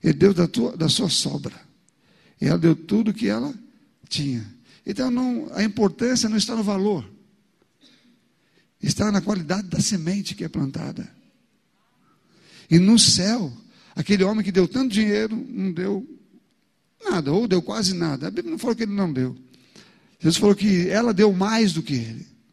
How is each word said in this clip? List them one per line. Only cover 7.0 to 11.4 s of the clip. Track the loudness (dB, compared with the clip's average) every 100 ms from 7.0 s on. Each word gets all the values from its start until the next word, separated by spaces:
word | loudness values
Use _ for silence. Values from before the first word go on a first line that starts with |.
| -6 -18 _ _ _ _ _ _ _ _ _ _ _ _ _ _ _ _
Está | -4 0 0
na | 0
qualidade | 0 -4 -2 -4 -4
da | -2
semente | -2 -2 -2 -4 -6
que | -8
é | -8
plantada. | -4 -6 -6 -10 -10 -14 _ _ _